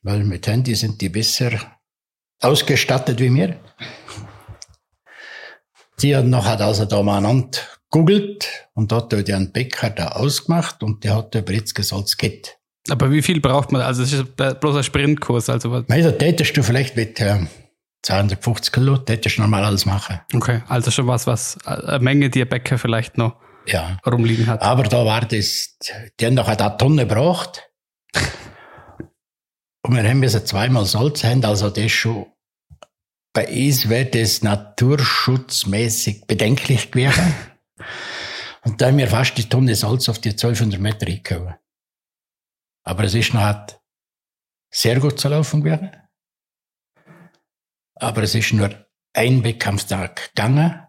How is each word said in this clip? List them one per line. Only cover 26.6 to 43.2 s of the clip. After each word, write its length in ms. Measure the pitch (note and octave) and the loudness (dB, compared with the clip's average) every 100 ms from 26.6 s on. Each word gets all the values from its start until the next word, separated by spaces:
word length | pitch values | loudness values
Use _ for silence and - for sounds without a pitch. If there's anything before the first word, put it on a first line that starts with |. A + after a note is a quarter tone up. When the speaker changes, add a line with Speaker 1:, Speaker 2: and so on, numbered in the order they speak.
| G#2 | 0
Speaker 1:
Tonne 360 | - C3 D#3 A#2 | 2 4 4 2
gebraucht. 640 | G#2+ D#3 F3 - - - _ _ _ _ - - - - - - - - - - _ _ _ _ _ _ _ | 2 2 0 -6 -14 -20 _ _ _ _ -4 -4 -6 -18 -20 -20 -20 -20 -20 -20 _ _ _ _ _ _ _
Und 140 | - B2 | 0 2
wir 60 | |
haben 180 | G#2+ C3+ | 4 4
müssen 240 | C3 G#2 | 4 2
zweimal 400 | - G2 A#2 B2+ | -2 -2 2 2
Salz 400 | G2 G#2+ C#3+ D3 | 2 0 0 0
haben, 200 | A2+ B2+ | 0 2
also 260 | A2 G2+ G2+ | 2 0 -2
das 200 | G2+ A2 | -2 -2
schon, 360 | - A2+ A2 G2 _ _ _ _ - - _ _ _ _ | 0 -2 -4 -10 _ _ _ _ -20 -20 _ _ _ _
bei 160 | - - | -4 -2
uns 400 | A#2+ C#3 C3 A2 | 0 0 0 2
wäre 180 | A#2 C3 | 0 0
das 360 | A#2+ A2 - | 0 0 0
naturschutzmäßig 1800 | G#2+ G2+ - - B2 C#3+ B2 - - C3 B2+ - F#2 G2 A#2 A2 - G#2 - | 0 -2 -4 0 2 2 0 0 0 0 -2 -6 -2 -2 -2 -2 -4 -6 -4
bedenklich 640 | G#2+ A2 C3+ - B2+ - | 0 2 0 2 0 0
gewesen. 440 | B2 C3+ C3+ F3+ C#3 - _ _ _ - - | 0 2 2 2 0 -8 _ _ _ -16 -14
Speaker 2:
<laughs> 680 | - - - - - - | -12 -12 -12 -12 -14 -6
Speaker 1:
Und 160 | A#2 G#2+ | -6 0
da 80 | C3 | 4
haben 100 | C#3+ | 4
wir 100 | A#2+ | 4
fast 300 | G#2+ B2+ - | 2 2 0
die 100 | A2 | 0
Tonne 260 | B2 C3 | 2 2
Salz 340 | G#2+ G#2 B2+ - | 2 0 0 -2
auf 100 | A2+ | -2
die 180 | A2+ G#2 | -4 -2
zwölfhundert 440 | A#2 A2 A2 F#2+ | -2 0 0 0
Meter 260 | G2+ G#2+ - | -2 -4 -6
hingehauen. 480 | F#2+ - F2 F2+ E2+ _ _ _ _ _ _ _ _ _ _ _ _ | -6 -6 -6 -6 -14 _ _ _ _ _ _ _ _ _ _ _ _
Aber 220 | - F2+ | -8 -2
es 100 | G#2 | 0
ist 180 | A2 | 2